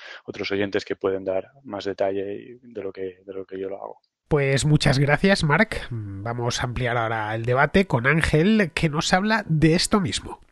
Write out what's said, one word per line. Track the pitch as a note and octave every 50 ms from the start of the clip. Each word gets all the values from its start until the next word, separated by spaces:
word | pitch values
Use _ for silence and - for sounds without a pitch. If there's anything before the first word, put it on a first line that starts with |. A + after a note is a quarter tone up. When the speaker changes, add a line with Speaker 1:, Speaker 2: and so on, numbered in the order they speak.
| - - - - -
Speaker 1:
otros | - - - F#2+ -
oyentes | G2+ G2 G2+ G2 G2+ G2 -
que | - G2
pueden | - - F#2+ F#2+ F#2+
dar | F#2+ F#2+ F#2 F#2+ - - _ C#3 C#3
más | A#2+ G2+ G2 F#2
detalle | G2 F#2+ - G2+ G2 G2 G2 G2 G2+ G2+
y, | G#2+ A2+ B2+ A#2+ B2
de | B2+ A#2+ A#2 G#2
lo | G2 F#2+
que, | F#2+ G2 F#2+ F#2 F#2 F#2 F#2+
de | G2 F#2+
lo | F#2+ F#2+
que | - F#2+ F#2+
yo | F#2+ F#2+
lo | G2
hago. | G#2 G#2+ A2 - _ _ _ _ _ _ -
Speaker 2:
Pues | D#3 C#3+ C#3 C3+ C#3 C3 -
muchas | D3+ D3+ - - C#3+ C3 C3+
gracias, | C#3+ C#3 D3 - - G3 G3 - E3+
Mark. | C#3+ D3 E3+ A3+ - - - - -
Vamos | A#2+ A2 G#2 G2 G2 G2 G#2 A#2 A#2 A#2+ A#2+ A#2+ - -
a | B2+
ampliar | B2 A2+ B2 B2+ A#2 A#2+
ahora | A#2+ A2+ A2+ A2+ A2 G#2+ G#2+ A2
el | A2+ A2+
debate | B2 B2 C3+ D3+ D3+ - F#3+ F#3+
con | - - A#2 A#2+
Ángel, | C#3 D#3 E3 - - D#3+ D3+ E3+ G#3+ A3 G#3+ F#3+ D3
que | - - E3+ D#3
nos | C#3 D#3+ - -
habla | F#3+ F#3 G3+ A3 A3 G#3+ - -
de | D#3+ D3 D#3+ D#3 E3
esto | E3 - - A3+ G3+
mismo. | F3 A2+ - - - - - - - _